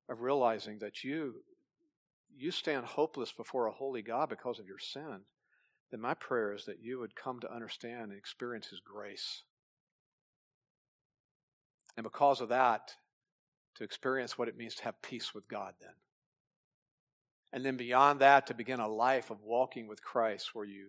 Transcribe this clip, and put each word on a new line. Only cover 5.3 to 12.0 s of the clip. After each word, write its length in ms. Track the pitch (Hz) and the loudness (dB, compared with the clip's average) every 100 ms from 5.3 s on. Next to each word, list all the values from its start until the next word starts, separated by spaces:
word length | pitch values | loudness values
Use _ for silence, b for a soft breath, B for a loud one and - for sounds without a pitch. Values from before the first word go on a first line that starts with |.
| _ _ _ _ _ - | _ _ _ _ _ -14
then 100 | 113 | -6
my 120 | 117 | -4
prayer 400 | 165 - 123 104 | -4 0 0 0
is 120 | 101 - | -4 -10
that 160 | 85 | -12
you 180 | 113 127 | -10 -8
would 160 | 110 - | -8 -10
come 240 | 135 123 | -10 -8
to 140 | 120 | -8
understand 580 | 117 113 - 117 120 110 | -10 -10 -10 -10 -10 -10
and 60 | 101 | -12
experience 500 | - - 123 113 - | -14 -10 -8 -8 -10
His 120 | 92 | -18
grace. 640 | 101 101 101 98 - - - _ _ _ _ _ _ _ _ _ _ _ _ _ _ _ _ _ _ _ _ _ _ _ - | -16 -14 -12 -10 -10 -10 -16 _ _ _ _ _ _ _ _ _ _ _ _ _ _ _ _ _ _ _ _ _ _ _ -16
And 60 | - | -8